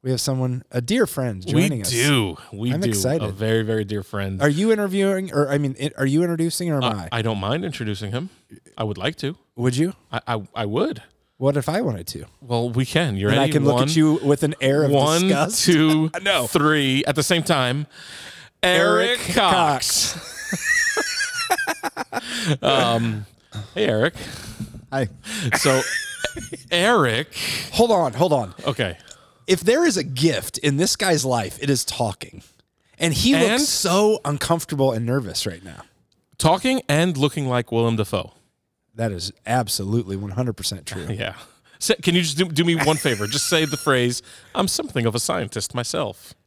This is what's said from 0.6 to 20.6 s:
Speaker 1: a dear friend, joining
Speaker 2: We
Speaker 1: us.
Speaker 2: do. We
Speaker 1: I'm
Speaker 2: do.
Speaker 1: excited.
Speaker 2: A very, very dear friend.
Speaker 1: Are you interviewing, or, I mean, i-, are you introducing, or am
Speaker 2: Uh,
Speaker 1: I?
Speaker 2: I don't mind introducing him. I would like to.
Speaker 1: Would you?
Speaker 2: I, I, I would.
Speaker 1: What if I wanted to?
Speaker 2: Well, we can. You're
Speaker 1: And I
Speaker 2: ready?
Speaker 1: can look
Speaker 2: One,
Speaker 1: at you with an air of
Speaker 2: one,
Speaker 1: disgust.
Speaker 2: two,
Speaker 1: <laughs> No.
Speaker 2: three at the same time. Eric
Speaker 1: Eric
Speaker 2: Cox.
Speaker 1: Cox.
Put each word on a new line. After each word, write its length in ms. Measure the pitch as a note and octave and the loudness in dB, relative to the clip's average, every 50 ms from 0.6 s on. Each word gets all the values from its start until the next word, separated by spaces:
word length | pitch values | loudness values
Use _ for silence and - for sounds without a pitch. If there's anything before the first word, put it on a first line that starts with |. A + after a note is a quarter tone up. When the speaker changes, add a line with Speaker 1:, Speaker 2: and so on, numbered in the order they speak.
| - _ | -8 _
Speaker 1:
a 100 | - B2 | -6 -4
dear 240 | A#2+ A#2+ G#3 C4 A3+ | -2 0 2 2 2
friend, 380 | - - - C3 B2 G#2 F#2 F2+ | 0 0 -4 -4 -4 -4 -6 -6
joining 320 | - - D3+ F3+ G3+ - A#2 | 0 2 4 4 4 0 -2
Speaker 2:
We 20 | G2 | -4
Speaker 1:
us. 60 | - | -2
Speaker 2:
do. 460 | B2+ A#2 - D3 D3 B2+ G#2+ F#2+ E2 - - - | 0 2 2 4 4 4 2 0 -4 -8 -14 -16
We 220 | - G2+ A2+ B2 C3 | -10 -6 -4 -2 -2
Speaker 1:
I'm 80 | D#3+ | 0
Speaker 2:
do. 80 | G3 D3+ | 0 0
Speaker 1:
excited. 340 | G#2+ G2+ F#2+ B2 D3 E3 A2 | 0 0 0 0 0 0 -2
Speaker 2:
A 80 | - | -4
very, 300 | F#2 F#2+ A2 A2 A2 A2+ | -4 -4 0 2 2 2
very 240 | A2 G#2+ A2+ G#2+ G#2 | 2 0 -2 -2 -2
dear 180 | G2 G#2+ G2+ G2 | -4 -6 -8 -8
friend. 380 | - - G2+ G2 G2 F#2+ F#2+ | -6 -6 -6 -4 -4 -2 2
Speaker 1:
Are 80 | C#3+ D3+ | 2 2
you 240 | C#3+ D#3 G3+ A3+ A3+ | 2 2 2 2 2
interviewing, 580 | G#3+ G#3 G3 F3+ G3 G3 G3 G3 F#3+ F#3+ F#3 | 0 0 -2 0 0 0 0 0 -2 -4 -4
or, 160 | - C#3+ D3 C3+ | 0 0 0 2
I 80 | C#3 | 0
mean, 200 | D3 D3 C3+ C3 - | 0 0 -2 -4 -4
i-, 100 | C3 D3 - | -6 -6 -4
are 80 | - C3+ | -2 -2
you 160 | C3+ C#3 D#3 F3 | 0 2 2 0
introducing, 460 | F3 E3+ D#3+ E3 E3+ D#3+ - F3+ E3+ | 0 0 -2 -2 -2 -2 -4 -2 -2
or 80 | D3+ | 0
am 60 | C#3 B2+ | 0 0
Speaker 2:
Uh, 120 | B2 A2 G2+ F2 - | 0 -2 -2 -6 -6
Speaker 1:
I? 80 | A#2+ A#2 | -4 -2
Speaker 2:
I 20 | |
don't 180 | A2 A2+ A2 G2+ | -2 -2 -2 -2
mind 240 | F#2+ G2+ B2+ E3 F#3 | -2 -2 -4 -4 -4
introducing 480 | F3+ D3 - A#2+ G#2+ G#2 F#2+ G#2+ G2 | -6 -8 -6 -6 -6 -6 -6 -8 -6
him. 180 | G#2+ B2 E3 F#3+ - _ _ _ - - _ _ _ | -6 -6 -8 -8 -14 _ _ _ -20 -20 _ _ _
I 60 | - A2+ | -6 -6
would 140 | G#2+ G2+ | -6 -4
like 180 | F#2 F#2+ C#3 D#3+ | -4 -4 -6 -6
to. 200 | - - C3+ F3+ _ _ _ _ | -4 -8 -8 -8 _ _ _ _
Speaker 1:
Would 220 | - A#2+ B2+ A#2+ | -2 -2 0 2
you? 160 | B2+ D#3+ F#3 F#3+ _ _ _ | 2 -2 -2 -2 _ _ _
Speaker 2:
I, 80 | - - - | -6 -6 -4
I, 140 | - A#2 A2 G2 - _ | -2 -4 -4 -6 -8 _
I 120 | A2+ A2+ | -6 -4
would. 360 | G#2 G#2 C#3 G#3+ D#4+ - - - _ _ _ _ _ _ | -2 0 0 0 -2 -2 -8 -12 _ _ _ _ _ _
Speaker 1:
What 180 | _ C3 C#3 C#3 | _ -2 0 0
if 140 | C#3+ B2+ - | 0 -2 -2
I 100 | D#3+ G3+ | -2 -2
wanted 260 | B3 D#3+ A2 F2+ F2 | -2 -2 -4 -4 -8
to? 180 | - - D2+ - - _ _ | -10 -10 -12 -12 -14 _ _
Speaker 2:
Well, 280 | - A#2+ A#2+ A#2+ A#2+ B2 | -6 -2 -2 0 0 0
we 160 | A2+ B2 C3+ | 0 0 -2
can. 300 | - - D#3 C3+ B2+ G#2 | 2 2 0 0 2 0
You're 140 | G2 G2 G#2 | 0 2 4
Speaker 1:
And 100 | - - | 4 4
I 40 | C#3 | 4
Speaker 2:
ready? 100 | D3+ D3+ | 4 4
Speaker 1:
can 100 | D3+ C#3 | 4 4
look 120 | C#3+ B2 | 4 4
Speaker 2:
One, 80 | A#2+ C3 | 4 2
Speaker 1:
at 80 | C#3+ D#3+ | 2 4
you 240 | D#3+ D#3 D#3 D3+ D3 | 4 4 4 4 2
with 220 | - C#3+ D3 C#3 - | 2 2 2 2 2
an 120 | D3 D#3 - | -2 0 0
air 240 | C#3 C3+ C#3 D3 D3+ | 2 2 4 4 4
of 80 | C#3 | 4
Speaker 2:
one, 300 | C#3+ C#3 C#3 D3+ D#3+ E3+ | 4 4 4 4 4 2
Speaker 1:
disgust. 420 | F#3 F#3+ F#3+ C#3 D#3 F3+ - - - | 4 2 4 2 2 0 0 0 4
Speaker 2:
two, 480 | - F3 D#3 D#3 D#3 D#3 D#3 D#3 D#3+ - | 4 4 6 6 4 4 4 2 0 -2
Speaker 1:
<laughs> 40 | F3 F#3+ | -2 0
No. 240 | G3 G3 D#3 B2 | 2 2 2 0
Speaker 2:
three 580 | A2 - - D3 D3+ D#3 D3+ C#3 C3+ C3 C3+ C#3+ | 2 2 4 4 4 4 4 2 2 2 2 2
at 100 | - C#3+ | 0 0
the 80 | D3 C3+ | 0 2
same 200 | - F#3 E3+ D#3 | 2 2 2 2
time. 440 | - E3+ C#3 B2+ B2 B2 C#3+ D3 - - - - - - - - - - - - - _ _ | 2 2 2 2 2 0 -2 -4 -8 -12 -20 -20 -18 -18 -16 -16 -18 -18 -20 -20 -20 _ _
Eric 580 | - F3+ C#4 - G3 G#3 G#3+ G#3+ A3 A#3 B3 B3 | 2 2 4 4 4 4 4 2 2 0 0 -2
Speaker 1:
Eric 0 | - - F3 | -4 -2 2
Speaker 2:
Cox. 800 | - G#3 F3+ D#3 - E3+ D3+ C3+ B2+ - - - - - - - | 2 4 4 4 4 4 2 2 0 0 -2 0 0 0 -2 -4
Speaker 1:
Cox. 220 | - - - - - - A5 - - | -8 -12 -14 -14 -12 -8 -8 -8 -4